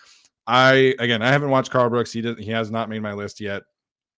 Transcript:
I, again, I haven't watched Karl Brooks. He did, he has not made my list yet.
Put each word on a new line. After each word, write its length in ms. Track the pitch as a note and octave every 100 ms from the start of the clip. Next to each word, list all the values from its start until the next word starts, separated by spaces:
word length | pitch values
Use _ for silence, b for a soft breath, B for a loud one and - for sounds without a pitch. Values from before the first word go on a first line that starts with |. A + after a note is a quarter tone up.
| b b b _ -
I, 480 | B2 C3 C3+ C3 B2+
again, 240 | A#2+ A2+
I 100 | A#2+
haven't 200 | C#3+ C#3+
watched 180 | C3 B2
Karl 200 | B2+ B2
Brooks. 200 | A#2+ A2+
He 100 | A#2
did, 180 | A#2 A2+
he 100 | G#2
has 220 | A2+ G#2+
not 180 | A2+ G#2+
made 120 | A2
my 120 | G#2+
list 260 | G2+ G2+ -
yet. 220 | G2+ G2 - _ _ _ _